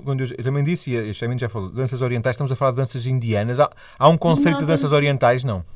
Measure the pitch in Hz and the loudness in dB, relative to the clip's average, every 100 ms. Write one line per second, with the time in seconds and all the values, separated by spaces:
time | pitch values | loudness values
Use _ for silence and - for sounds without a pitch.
0 | 135 135 123 - 120 143 147 175 135 117 | -6 -4 -4 -4 -4 -2 0 -2 -2 -4
1 | 107 101 120 123 117 113 92 120 127 123 | -4 -6 -4 -4 -4 -6 -8 -4 -4 -2
2 | 127 120 131 - 139 127 135 123 131 127 | -2 -2 -2 -2 -4 -2 0 0 -4 -4
3 | 123 131 117 104 113 123 147 - - - | -4 -2 0 0 0 2 0 -2 -18 2
4 | 143 165 170 151 156 156 156 151 143 147 | 4 6 4 4 4 2 2 2 2 2
5 | 143 135 120 127 127 95 - | 2 2 4 2 0 -4 -6